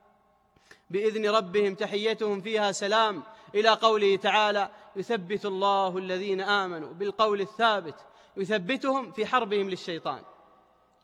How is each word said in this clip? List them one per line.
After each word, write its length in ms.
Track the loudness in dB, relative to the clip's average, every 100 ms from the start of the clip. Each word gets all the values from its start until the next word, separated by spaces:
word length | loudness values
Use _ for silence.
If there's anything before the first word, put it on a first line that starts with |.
| _ _ _ _ _ _ _ _ -8
بإذن 400 | -2 0 0 2
ربهم 460 | 2 2 0 0 0
تحيتهم 680 | -4 -2 -2 0 -2 -4
فيها 300 | -2 0 0
سلام، 520 | 0 0 2 2 0 -10 -18 -4 2
إلى 140 | 4
قوله 460 | 6 4 4 4 4
تعالى: 540 | 4 4 4 2 -2 -6 -14 -10
"يثبت 500 | -4 -4 -4 -4 -4
الله 520 | 0 2 2 0 -2
الذين 440 | -4 -4 -2 -2
آمنوا 520 | 0 0 0 -6 -10
بالقول 480 | -8 -4 0 0 0
الثابت"، 540 | -4 0 2 2 -4 -12 -20 -20 -14 -8
يثبتهم 760 | -2 -2 -2 -2 0 -2 -2
في 140 | -6 0
حربهم 440 | 0 2 0 -2
للشيطان، 520 | -4 -8 -8 -6 -8 -12 -20 _ _ _ _ _ _